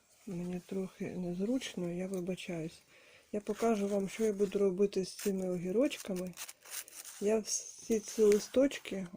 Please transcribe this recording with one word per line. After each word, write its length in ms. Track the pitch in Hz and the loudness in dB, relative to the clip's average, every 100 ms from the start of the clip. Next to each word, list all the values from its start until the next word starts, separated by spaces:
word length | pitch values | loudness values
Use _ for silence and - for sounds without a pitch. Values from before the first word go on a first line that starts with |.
| _ _ - | _ _ -10
мені 340 | 175 175 180 | -6 -4 -6
трохи 520 | - 190 190 - 196 | -6 -6 -6 -6 -6
незручно, 800 | 180 175 175 208 262 - - 175 | -4 -4 -2 0 0 -2 -4 -4
я 160 | 175 185 | -2 -4
вибачаюсь. 760 | 190 180 180 - 165 160 - _ - - - _ | -4 -4 -4 -4 -4 -6 -8 _ -20 -20 -20 _
Я 100 | 208 | -6
покажу 460 | - 208 226 214 202 | -4 0 2 2 2
вам, 220 | 202 196 | 0 0
що 140 | - | 0
я 100 | 220 | 0
буду 260 | 196 202 202 | 2 0 4
робити 460 | 196 185 202 190 180 | 2 4 2 2 -4
з 100 | - | -2
цими 340 | 208 190 185 | -2 0 0
огірочками. 840 | 180 180 202 294 - - 180 180 170 - - - - - - - - | -2 0 4 2 2 -6 -4 -6 -8 -14 -16 -14 -12 -12 -16 -16 -2
Я 180 | 208 220 | 2 2
всі 600 | 208 - - - - 220 | 0 -6 -6 -14 -2 0
ці 220 | - - | 0 6
листочки 880 | 214 208 - 247 277 - - 196 180 | 8 8 4 4 4 2 -6 -6 -6